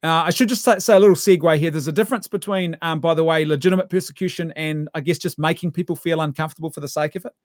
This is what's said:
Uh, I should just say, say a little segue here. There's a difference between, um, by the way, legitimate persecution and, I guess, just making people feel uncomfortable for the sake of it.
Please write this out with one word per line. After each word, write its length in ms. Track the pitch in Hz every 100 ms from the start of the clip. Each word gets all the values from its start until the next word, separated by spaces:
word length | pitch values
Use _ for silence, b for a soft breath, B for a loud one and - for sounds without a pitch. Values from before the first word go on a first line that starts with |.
Uh, 220 | 160 165 165
I 40 |
should 180 | 170 247
just 140 | 240
say, 160 | - 196
say 180 | - 202
a 40 |
little 160 | 202 180
segue 420 | - 180 165 156
here. 120 | 165
There's 180 | 156 143
a 40 |
difference 360 | 156 214 240 -
between, 480 | 196 - 190 180 160
um, 180 | 170 160
by 140 | 165
the 100 | 160
way, 200 | 160 160
legitimate 440 | 156 151 180 185 185
persecution 600 | 185 180 - 185 - 165
and, 360 | 147 156 156 151
I 60 | 160
guess, 180 | 147 170
just 200 | 175 -
making 340 | 151 165 180
people 240 | 147 175 165
feel 240 | 170 160
uncomfortable 500 | 156 143 156 - 160
for 100 | 151
the 80 | 143
sake 280 | - 151 185
of 80 |
it. 80 | 208 _